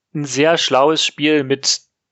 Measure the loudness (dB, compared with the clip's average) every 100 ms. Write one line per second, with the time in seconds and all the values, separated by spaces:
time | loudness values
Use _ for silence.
0 | _ -10 -6 0 2 2 0 2 2 2
1 | -2 -2 0 0 0 -2 -4 -6 _ _
2 | _